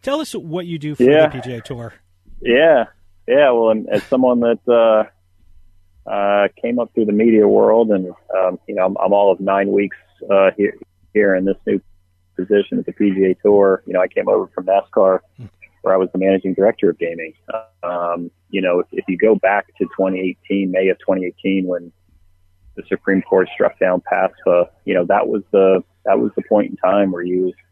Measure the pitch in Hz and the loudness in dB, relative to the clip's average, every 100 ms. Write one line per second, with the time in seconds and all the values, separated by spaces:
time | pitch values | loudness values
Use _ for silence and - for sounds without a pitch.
0 | 254 285 294 214 175 165 175 165 147 147 | -4 -6 -6 -10 -10 -10 -8 -10 -8 0
1 | 127 151 156 135 127 120 - 123 117 - | 4 4 2 -2 -12 -12 -12 -14 -14 -18
2 | _ _ _ - 123 120 160 143 113 _ | _ _ _ -10 0 2 4 2 0 _
3 | _ _ - 131 143 120 113 110 - 104 | _ _ -2 2 4 4 2 0 -2 -6
4 | - 131 127 123 117 117 - 120 113 107 | -2 0 2 2 0 -2 0 2 4 2
5 | 107 _ _ _ _ - - _ _ _ | 0 _ _ _ _ -20 -20 _ _ _
6 | - 104 101 101 101 - 120 120 117 - | -10 -4 0 2 0 -2 -6 -4 -4 -4
7 | 107 104 117 110 104 104 107 113 113 101 | -2 2 4 4 4 4 4 4 2 0
8 | 92 90 _ 95 92 90 - 101 92 98 | -4 -12 _ -2 -2 -4 -10 -4 -2 -2
9 | 98 101 101 90 95 98 98 98 101 - | 0 2 2 0 0 0 0 0 -2 -6
10 | _ _ 104 98 95 98 101 - - _ | _ _ -2 2 2 2 -4 -4 -20 _
11 | _ 107 101 - 190 190 - 101 _ _ | _ 0 2 0 -2 -4 -4 -4 _ _
12 | _ _ _ - 92 101 98 - - - | _ _ _ -12 0 0 0 -6 -8 -2
13 | 104 95 95 90 104 101 98 95 - 92 | -2 2 0 0 2 4 4 0 -2 -2
14 | 92 - 98 101 95 - 90 98 - - | -2 -4 -2 -2 -2 -8 -2 -2 0 0
15 | 95 92 _ _ 117 _ - _ 98 95 | 2 2 _ _ -20 _ -20 _ -2 0
16 | 92 95 95 95 95 90 98 - 101 80 | 0 -2 0 0 -2 0 0 2 -2 -2
17 | 82 85 82 _ - 113 110 _ 87 87 | -6 -8 -14 _ -12 -12 -12 _ -10 -6
18 | 87 87 87 _ _ 98 92 90 - - | -6 -6 -10 _ _ -4 -2 -2 -2 -8
19 | - 90 107 107 95 101 - _ 95 - | -6 0 2 2 0 -2 -4 _ -8 -2
20 | 95 92 92 87 _ 101 95 92 95 90 | -2 -2 -6 -8 _ -4 -2 0 0 -2
21 | - 92 90 - 95 95 92 90 85 _ | -2 -2 -4 -6 -4 -2 -2 -6 -8 _
22 | _ _ _ _ _ _ _ - - 98 | _ _ _ _ _ _ _ -20 -8 -6
23 | - 95 - 95 92 - 104 - 92 90 | -2 -2 2 2 2 0 -2 0 -2 -2
24 | - 98 95 _ - 87 90 _ - 95 | -2 -2 -2 _ 0 2 0 _ -4 -2
25 | 87 101 - 107 - 98 95 95 - _ | 0 0 0 -4 0 2 4 2 -2 _
26 | - 107 117 - - 107 101 - 92 98 | -2 0 0 -6 -2 0 0 -4 -2 0
27 | 98 87 90 90 92 - _ | 0 -2 -4 -2 -4 -6 _